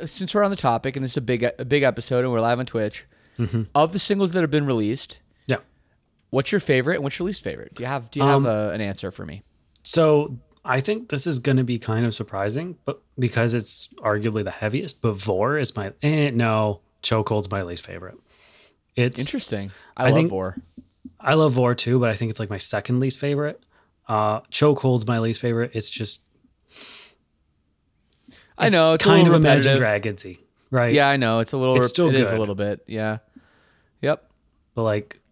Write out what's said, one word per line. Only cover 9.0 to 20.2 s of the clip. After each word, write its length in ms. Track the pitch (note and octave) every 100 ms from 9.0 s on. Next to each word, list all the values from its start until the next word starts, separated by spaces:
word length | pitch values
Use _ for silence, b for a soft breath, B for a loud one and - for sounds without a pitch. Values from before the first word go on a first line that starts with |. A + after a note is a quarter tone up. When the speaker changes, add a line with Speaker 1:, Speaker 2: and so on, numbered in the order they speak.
| F#2+
Speaker 1:
for 160 | - D#2+
me? 160 | F#2 - _ _ _
Speaker 2:
So 540 | - E3 D#3 D3+ D3+ B2 _ _
I 160 | - C3
think 280 | E3 G#3+ A#3+
this 160 | C#3+ F3
is 140 | B2+
gonna 240 | C#3 C3
be 160 | B2 A#2
kind 260 | - A2 A#2
of 80 |
surprising, 640 | G#2+ G#2+ G2 G2+ B2+ F3+ - -
but 160 | - _ -
because 360 | B2 A#2+ A#2 A#2+
it's 320 | G#2 - - -
arguably 440 | A2+ G#2 A2+ G#2+
the 80 | G2
heaviest, 500 | - A2 C3 F#3+ -
but 120 | A#2
Vor 440 | G2 G#2 F#2 A#2 D3+
is 180 | B2 -
my, 180 | G2 -
eh, 260 | D3 D#3 D3
no, 520 | A#2 A2+ A2 G#2+ G#2 _ _
Chokehold's 480 | - A2 G#2 G#2+ G2
my 140 | G2
least 220 | F2 F2 -
favorite. 300 | F2 F#2 - _ b b b b b _ -
It's 240 | B2 C3+
Speaker 1:
Interesting. 520 | C#3+ C4+ - G#2 G2 B B -
I 60 |
Speaker 2:
I 20 | C3
Speaker 1:
love 80 |
Speaker 2:
think 140 | D3